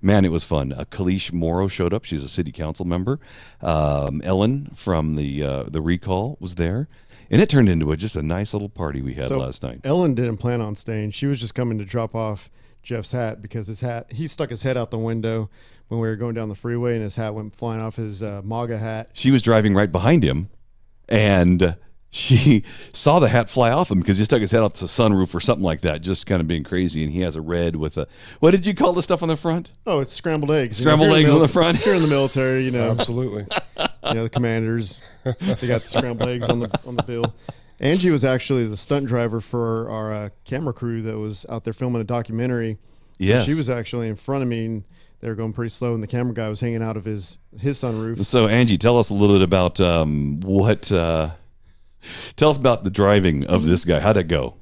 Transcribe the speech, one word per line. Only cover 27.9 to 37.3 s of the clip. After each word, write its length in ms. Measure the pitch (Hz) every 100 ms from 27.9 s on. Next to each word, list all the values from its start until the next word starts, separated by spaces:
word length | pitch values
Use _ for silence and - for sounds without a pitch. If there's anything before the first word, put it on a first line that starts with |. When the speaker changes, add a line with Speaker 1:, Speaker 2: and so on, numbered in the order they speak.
| -
Speaker 1:
a, 120 | 73 - - -
what 100 | 156
did 160 | 190 185
you 80 |
call 180 | 190 285
the 80 | 175
stuff 200 | - 175
on 60 | 170
the 80 | 156
front? 340 | 170 165 170 - -
Speaker 2:
Oh, 140 | 165
it's 120 | 135
scrambled 380 | - 175 156 143
eggs. 300 | 156 123 107
You 60 | 131
know, 80 |
if 40 | 151
Speaker 1:
Scrambled 100 | 160
Speaker 2:
you're 80 | 156
in 40 |
the 60 | 151
Speaker 1:
eggs 20 |
on 80 | 147
Speaker 2:
mil-, 80 | 156
Speaker 1:
the 60 |
front. 260 | - 165 170
Speaker 2:
if 80 | -
you're 80 |
in 80 | 190
the 60 | 156
military, 560 | 139 135 139 131 131
you 80 | 131
know. 180 | 123 117
Speaker 3:
Absolutely. 560 | 117 113 117 127 101 101
Speaker 2:
<laughs> 60 | - - - - -
You 100 | -
know, 100 | 113
the 60 | 113
commanders, 680 | - 120 113 113 117 104 - - -
they 460 | - 123 185 - 123
got 160 | 117
the 40 | -
scrambled 400 | - 127 117 117
eggs 200 | 123 117
on 100 | 120
the, 220 | 117 -
on 120 | - 120
the 80 |
bill. 280 | - 120 113